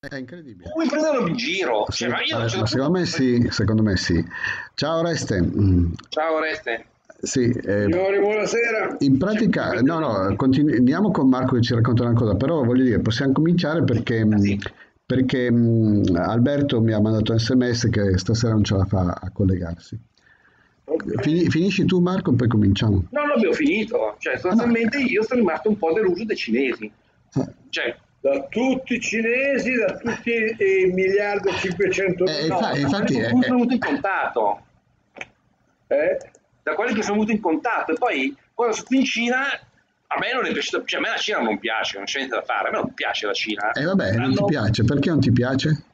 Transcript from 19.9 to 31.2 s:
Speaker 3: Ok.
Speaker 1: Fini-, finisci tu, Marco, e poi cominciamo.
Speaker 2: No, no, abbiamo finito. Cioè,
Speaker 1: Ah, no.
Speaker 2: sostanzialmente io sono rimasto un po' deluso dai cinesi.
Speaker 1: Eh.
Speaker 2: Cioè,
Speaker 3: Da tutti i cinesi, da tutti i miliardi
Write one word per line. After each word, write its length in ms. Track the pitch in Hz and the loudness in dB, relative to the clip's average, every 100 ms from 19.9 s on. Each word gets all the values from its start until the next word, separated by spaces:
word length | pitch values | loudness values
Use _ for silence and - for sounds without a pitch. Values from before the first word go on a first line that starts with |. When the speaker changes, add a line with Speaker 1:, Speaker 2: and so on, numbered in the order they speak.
| 113 - _ _ _ _ _ _ _ - | -18 -18 _ _ _ _ _ _ _ -6
Speaker 3:
Ok. 360 | 160 - - | -6 -4 -2
Speaker 1:
Fini-, 280 | 143 165 175 | 0 2 2
finisci 360 | 160 190 - 170 | 2 0 2 2
tu, 140 | 180 | 2
Marco, 320 | 175 190 - | 2 0 0
e 40 | 120 | 2
poi 120 | 123 | 2
cominciamo. 580 | 110 104 95 113 92 87 | 2 4 4 2 0 0
Speaker 2:
No, 160 | 277 294 | -2 0
no, 80 | |
abbiamo 200 | 277 196 | 2 2
finito. 640 | 151 147 196 208 - 110 - | 2 2 0 0 -2 -2 -4
Cioè, 140 | 156 | -6
Speaker 1:
Ah, 20 | 170 | -2
no. 60 | |
Speaker 2:
sostanzialmente 560 | 175 214 240 226 226 277 | 0 2 2 2 0 0
io 240 | 254 185 | 0 0
sono 160 | 220 247 | 0 2
rimasto 300 | 202 156 214 | 2 0 -2
un 80 | 202 | 0
po' 140 | 160 | 0
deluso 300 | 165 190 175 | 0 0 0
dai 120 | 220 117 | -4 -6
cinesi. 480 | - 113 139 113 107 _ _ _ _ | -2 0 0 -4 -10 _ _ _ _
Speaker 1:
Eh. 120 | - - - - | -6 -6 -10 -12
Speaker 2:
Cioè, 280 | - 131 - _ _ | -8 -6 -8 _ _
Speaker 3:
Da 260 | 135 139 - | -2 -2 -4
tutti 460 | 214 262 254 - 240 | -2 0 -2 -2 -6
i 40 | |
cinesi, 720 | - 214 226 247 269 269 220 254 | -4 -2 0 0 0 0 0 0
da 200 | 208 - | -2 -2
tutti 340 | 233 214 - | -6 -6 -2
i 600 | 233 220 226 196 190 185 | -2 -2 0 2 4 2
miliardi 580 | 185 190 196 | 2 2 2